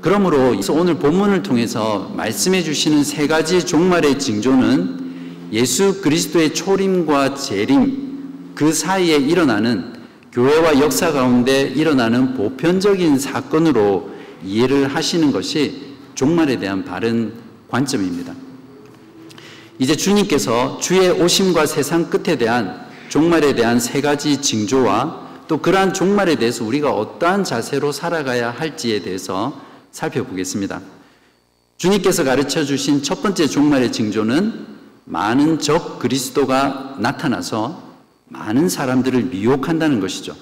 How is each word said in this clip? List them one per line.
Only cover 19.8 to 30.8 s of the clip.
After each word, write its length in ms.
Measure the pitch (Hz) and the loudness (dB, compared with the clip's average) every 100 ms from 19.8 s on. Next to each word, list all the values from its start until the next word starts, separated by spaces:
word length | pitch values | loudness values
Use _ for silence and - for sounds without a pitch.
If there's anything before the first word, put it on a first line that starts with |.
이제 160 | 131 151 | -2 0
주님께서 840 | - 202 196 143 - 117 131 139 | 2 2 2 0 2 0 0 -4
주의 300 | - 185 185 | 0 2 4
오심과 560 | 156 170 - 190 165 151 | 4 2 2 2 2 0
세상 440 | 151 135 170 165 | -2 -2 -2 0
끝에 260 | - - 156 | -2 -2 0
대한, 460 | 113 120 95 - - - - | 0 0 -2 -8 -16 -20 -4
종말에 460 | 143 165 165 147 | 0 4 4 4
대한 260 | 117 113 120 | 4 2 2
세 200 | 120 147 | 0 -2
가지 400 | 143 147 151 139 | 0 0 0 0
징조와 840 | - 110 104 131 120 101 143 - - - - | 0 -2 0 2 4 2 -2 -6 -16 -20 -6
또 120 | 151 | -2
그러한 340 | 170 185 190 | 2 2 2
종말에 440 | 185 175 202 185 139 | 0 0 2 2 2
대해서 280 | 113 120 | 0 -2
우리가 260 | 110 139 147 | -4 -2 0
어떠한 540 | 101 107 - 170 196 | 0 -4 -2 0 0
자세로 480 | 190 120 110 139 143 | -2 -4 -4 -2 -2
살아가야 580 | 143 170 170 135 123 120 | -4 -4 -4 -2 -2 -2
할지에 520 | 120 160 - 120 104 | -4 -8 -4 -2 -2
대해서 580 | 95 92 - 95 - 311 - - _ | -4 -8 -6 -4 -4 -6 -18 -20 _
살펴보겠습니다. 880 | - 160 147 101 92 92 107 98 92 | -8 -6 -4 -6 -6 -6 -4 -6 -8